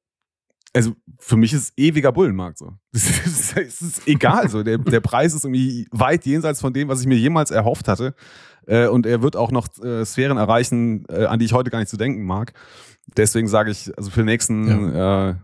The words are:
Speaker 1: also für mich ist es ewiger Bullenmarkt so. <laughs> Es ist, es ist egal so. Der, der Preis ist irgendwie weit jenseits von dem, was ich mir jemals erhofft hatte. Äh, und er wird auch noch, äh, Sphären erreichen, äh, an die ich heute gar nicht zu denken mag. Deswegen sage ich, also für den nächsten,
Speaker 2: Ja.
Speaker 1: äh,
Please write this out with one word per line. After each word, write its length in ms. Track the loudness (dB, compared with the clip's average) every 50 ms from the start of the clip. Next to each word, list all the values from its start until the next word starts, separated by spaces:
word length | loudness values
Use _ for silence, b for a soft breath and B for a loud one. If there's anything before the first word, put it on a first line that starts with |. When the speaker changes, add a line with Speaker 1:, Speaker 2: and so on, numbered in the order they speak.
| _ _ _ _ _ _ _ _ _ _ _ _ _ _ 0
Speaker 1:
also 200 | 2 2 2 -2 -6 _ -20 -20 _
für 160 | -4 0 4
mich 180 | 4 4 4 2
ist 80 | -2
es 120 | -4 -4 -2
ewiger 360 | 0 2 2 2 4 2 2 2
Bullenmarkt 440 | 2 2 0 0 -2 -6 -8 -12
so. 160 | -16 -18 -20 -20 -20 _
<laughs> 100 | _ -4
Es 340 | -2 0 0 0 0 -2
ist, 300 | -2 -2 -2 -4 -2 -2
es 240 | -4 -4 -6 -8 -12
ist 260 | -10 -10 -10 -4 0
egal 420 | 0 2 4 4 4 4 4 2 0
so. 140 | -2 -2 -2
Der, 140 | 0 -2
der 240 | 0 0 2 2 2
Preis 320 | 0 0 0 0 0 0 0
ist 100 | -4 -4
irgendwie 440 | -2 0 0 0 0 -2 -6 -8 -6
weit 340 | -2 0 0 2 2 0 0
jenseits 360 | -2 -2 0 0 -2 -2 -2
von 120 | -4 -4 -4
dem, 140 | -4 -4
was 140 | -4 -4 -2
ich 60 | 0
mir 100 | 2 2
jemals 340 | 4 4 2 2 2 0 0
erhofft 360 | 0 0 2 0 0 0 -2
hatte. 280 | -2 -2 -2 -2 -6 B B B B B B B B B B B
Äh, 220 | 0 2 4 4
und 180 | 4 4 4 2
er 160 | 2 2 2
wird 140 | 2 0 0
auch 160 | 0 -2 0
noch, 160 | 0 -2 -2 -4 -10 -10 -8
äh, 220 | -6 -4 -4 -4
Sphären 320 | -4 -2 -2 0 0 0
erreichen, 680 | 2 2 2 2 2 2 0 0 -2 0 -2 -2 -4 -6 -6
äh, 160 | -2 0 0
an 120 | 0 2
die 80 | 0 2
ich 80 | 2 2
heute 160 | 0 0 -2
gar 100 | -4 -4
nicht 100 | -6 -6
zu 80 | -6
denken 260 | -4 -4 -4 -4 -4 -4
mag. 300 | -4 -4 -4 -6 -8 B B B B B B B B B B _ -4 0
Deswegen 320 | 0 2 2 2 0 0 2
sage 220 | 2 2 2 0
ich, 200 | -2 -6 -10 -14 -12
also 120 | -12 -12 -4
für 120 | -2 0
den 60 | 2
nächsten, 680 | 2 0 0 0 -2 -2 0 2 2 2 2 0 -2 -2
Speaker 2:
Ja. 360 | 0 0 0 2 0 0 -2
Speaker 1:
äh, 40 | -4 -6